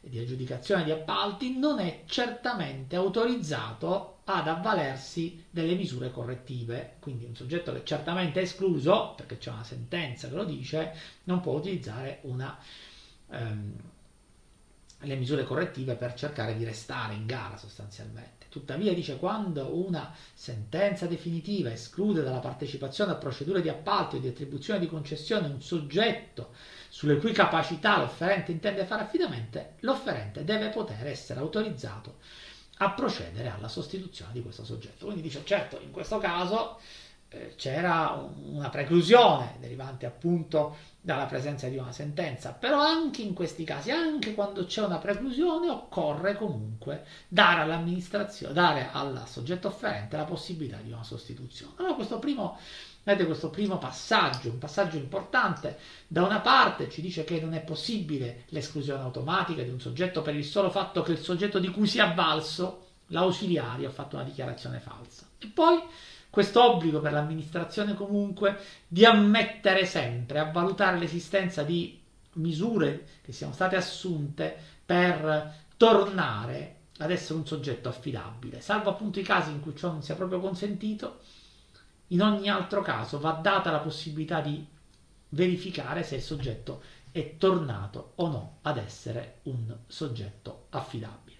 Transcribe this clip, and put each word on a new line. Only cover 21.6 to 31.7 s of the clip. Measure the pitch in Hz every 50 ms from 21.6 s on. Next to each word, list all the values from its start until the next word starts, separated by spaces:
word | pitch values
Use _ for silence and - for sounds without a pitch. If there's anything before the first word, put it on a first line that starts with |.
| 151 120
esclude | 110 - - - - - 202 214 196 160
dalla | 143 127 127 127
partecipazione | - 131 131 - 147 123 - 131 139 131 - - 208 190
a | 156
procedure | - - 143 120 - 139 156 196 190
di | 165 160
appalto | - - - 196 208 202 156 - -
e | 131
di | 127 131
attribuzione | 123 - 147 135 - 139 - - 214 190
di | 175 156
concessione | 165 156 143 - 156 151 - - 226 208 175
un | 143 139 123
soggetto | - - 175 165 147 139 147 185 226 233 - - - - - - 113 - - - - - - - - -
sulle | - - - 147 147 147
cui | 151 233
capacità | 226 - 185 - - 160 151 - 170 156 - 214 208 175
l'offerente | 127 117 - - 165 180 202 190 175 -
intende | 170 160 - 208 196 190 190
fare | 185 220 208
affidamento, | 202 - - 339 349 202 160 117 113 - - - - - - -
l'offerente | - 233 269 - - - 156 120 104 101 - 143
deve | 147 170 214 214 214 214
poter | - 226 208 - - 107 123
essere | 147 139 - - - - 127
autorizzato | 139 156 - 214 220 220